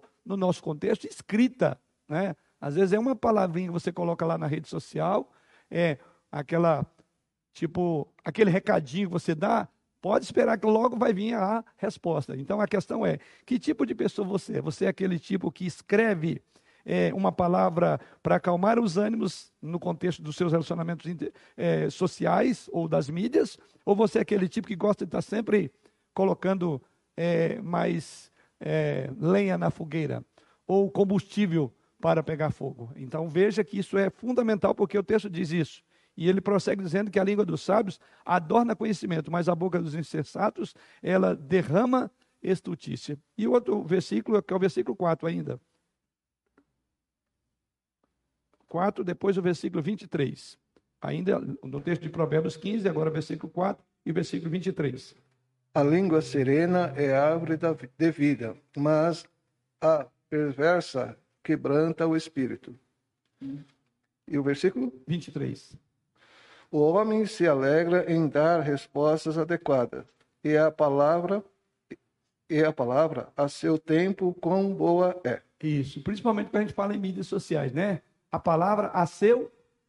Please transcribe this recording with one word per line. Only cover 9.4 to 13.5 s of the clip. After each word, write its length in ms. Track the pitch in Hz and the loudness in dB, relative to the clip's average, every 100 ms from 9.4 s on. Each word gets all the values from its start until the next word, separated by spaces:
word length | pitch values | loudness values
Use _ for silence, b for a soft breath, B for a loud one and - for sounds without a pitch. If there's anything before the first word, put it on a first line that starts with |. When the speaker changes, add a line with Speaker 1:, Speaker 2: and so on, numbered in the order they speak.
| 147 233 180 _ _ _ | 0 0 -2 _ _ _
Speaker 1:
pode 220 | 185 - | 0 0
esperar 340 | - - 233 226 | 0 2 2 2
que 80 | 220 | 2
logo 300 | 220 247 240 | 4 2 2
vai 160 | 233 | 0
vir 220 | 190 220 | 0 0
a 280 | 233 190 226 - - | -2 0 -2 -6 -6
resposta. 580 | 196 - 175 151 - | -6 -4 -4 -4 -4
Então, 280 | 135 143 208 | -8 -4 -2
a 60 | 208 | 0
questão 380 | 196 - 226 180 | -2 -2 -2 -2
é: 140 | 147 B B | -2 B B
que 140 | - | -4